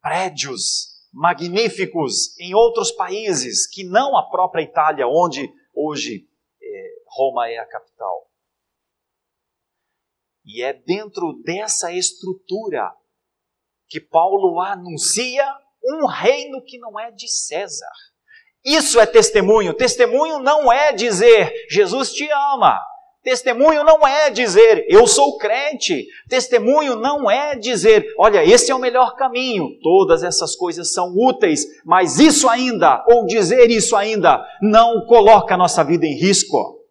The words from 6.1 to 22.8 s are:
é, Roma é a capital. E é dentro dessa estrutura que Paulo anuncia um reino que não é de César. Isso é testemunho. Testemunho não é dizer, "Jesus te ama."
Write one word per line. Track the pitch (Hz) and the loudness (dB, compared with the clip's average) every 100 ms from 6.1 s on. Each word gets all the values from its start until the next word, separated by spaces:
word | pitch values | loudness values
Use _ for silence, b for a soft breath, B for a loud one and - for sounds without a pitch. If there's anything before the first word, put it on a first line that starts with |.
| 104 _ _ _ _ | -14 _ _ _ _
é, | - 101 95 - _ | -20 -18 -18 -20 _
Roma | 113 127 120 117 | -6 -4 -4 -8
é | 117 | -10
a | 110 | -14
capital. | 113 _ _ 101 87 _ _ _ _ _ _ _ _ _ _ _ _ _ _ _ _ _ _ _ _ _ _ | -18 _ _ -10 -10 _ _ _ _ _ _ _ _ _ _ _ _ _ _ _ _ _ _ _ _ _ _
E | _ 110 | _ -12
é | 127 | -10
dentro | - 139 190 214 196 170 131 | -12 -8 -8 -8 -10 -10 -10
dessa | - 180 214 - 175 | -12 -10 -8 -8 -6
estrutura | 180 180 - 185 185 - 190 220 143 92 - _ _ _ _ _ _ _ _ _ | -8 -10 -12 -14 -14 -10 -10 -8 -8 -8 -12 _ _ _ _ _ _ _ _ _
que | 151 | -18
Paulo | _ 165 180 196 190 170 | _ -2 0 0 -2 -2
anuncia | 190 190 180 151 - - 254 254 277 269 _ _ | -6 -10 -12 -8 -6 -6 -6 -4 -6 -8 _ _
um | 254 311 269 | -8 -4 -6
reino | 165 185 285 294 269 | -2 -2 -2 -6 -16
que | - 247 | -18 -20
não | 233 208 | -18 -16
é | 233 | -16
de | 202 240 | -16 -12
César. | - - 160 202 - - - _ _ b b b _ | -10 -8 -10 -10 -14 -16 -20 _ _ b b b _
Isso | 262 302 - 233 | -2 -2 2 2
é | 214 | 4
testemunho. | 226 - 208 185 220 180 | 4 4 0 2 2 0
Testemunho | 156 247 - 247 254 320 302 | -2 -4 0 0 2 -2 -2
não | 262 302 269 | 0 2 2
é | 247 302 | 2 2
dizer, | 220 233 185 233 220 170 - - | 0 -4 2 6 6 4 -6 -4
"Jesus | 165 190 240 262 | 0 0 -2 -6
te | - 302 | -8 -4
ama." | 285 285 269 180 101 | -2 -2 2 2 2